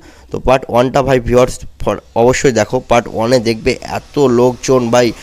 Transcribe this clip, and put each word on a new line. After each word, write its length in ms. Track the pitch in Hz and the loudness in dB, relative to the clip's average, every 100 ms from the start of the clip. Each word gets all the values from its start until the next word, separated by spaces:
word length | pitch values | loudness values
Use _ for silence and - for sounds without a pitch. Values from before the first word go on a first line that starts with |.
| - - - | -16 -20 -12
তো 80 | - | -4
পার্ট 240 | - 131 - | 0 0 0
ওয়ানটা 320 | 113 127 143 | 0 2 0
ভাই 180 | 135 131 | 0 0
ভিউয়ার্স 400 | 117 123 127 - - - | 2 2 2 -2 -14 -8
ফর-, 200 | - 101 - | -6 -6 -4
অবশ্যই 360 | 113 120 123 143 | 0 2 2 0
দেখো, 300 | 110 104 127 - | 0 -2 -4 0
পার্ট 180 | 120 107 | 0 0
ওয়ানে 260 | 104 113 123 | -4 0 0
দেখবে 320 | 110 110 123 - | 0 -2 -4 -4
এত 380 | - 107 - 147 | -8 -10 -6 0
লোকজন 720 | 131 120 127 120 - 127 117 | 2 4 2 0 0 0 2
ভাই, 200 | 120 117 - | 2 2 -2